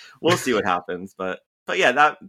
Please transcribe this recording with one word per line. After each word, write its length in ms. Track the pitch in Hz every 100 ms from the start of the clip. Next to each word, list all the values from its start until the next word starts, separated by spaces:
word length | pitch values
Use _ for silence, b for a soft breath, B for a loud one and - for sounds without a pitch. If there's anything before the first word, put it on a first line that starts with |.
| B B
we'll 160 | 156 175
see 160 | -
what 120 | 110
happens. 500 | 104 90 - 87 95 -
But, 240 | 92 92 _ _ -
but 120 | 180
yeah, 140 | 175
that, 260 | 160 151 -